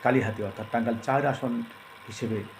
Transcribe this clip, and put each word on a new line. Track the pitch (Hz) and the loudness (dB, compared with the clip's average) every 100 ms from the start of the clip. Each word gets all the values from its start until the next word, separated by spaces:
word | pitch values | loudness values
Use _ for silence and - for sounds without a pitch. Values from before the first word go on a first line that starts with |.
কালিহাতী | 123 131 110 107 104 | 6 4 4 -2 -4
অর্থাৎ | 98 107 | -6 -4
টাঙ্গাইল | 120 117 113 - | 0 0 -2 2
চার | 135 143 | 2 2
আসন | 135 131 120 117 - - - - | 0 -2 -2 -6 -12 -20 -18 -14
হিসেবে | 104 117 110 101 | -6 -2 -2 -4